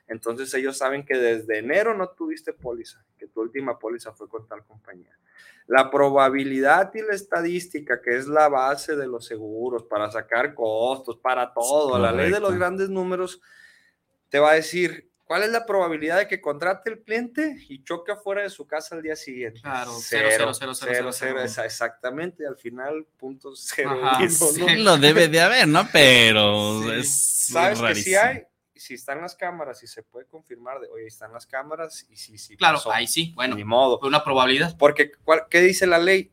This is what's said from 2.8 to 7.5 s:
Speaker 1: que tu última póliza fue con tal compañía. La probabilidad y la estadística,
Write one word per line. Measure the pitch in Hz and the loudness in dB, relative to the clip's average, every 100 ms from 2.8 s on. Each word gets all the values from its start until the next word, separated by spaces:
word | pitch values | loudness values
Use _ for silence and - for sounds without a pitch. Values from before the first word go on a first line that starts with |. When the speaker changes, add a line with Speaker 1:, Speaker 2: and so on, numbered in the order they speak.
| - - _ _ | -14 -20 _ _
Speaker 1:
que | - | -14
tu | - | -8
última | 113 135 135 117 | -8 -6 -8 -8
póliza | 110 117 113 | -8 -10 -12
fue | 107 101 | -18 -16
con | 113 110 | -16 -16
tal | 104 104 | -20 -20
compañía. | 107 - 92 _ _ _ _ - _ - | -20 -20 -20 _ _ _ _ -20 _ 0
La | 131 135 | 2 4
probabilidad | 139 139 139 135 135 135 135 135 165 190 | 2 4 4 4 2 -2 0 4 4 2
y | 220 | -4
la | 214 | -6
estadística, | 196 196 170 170 | -6 -4 -4 -2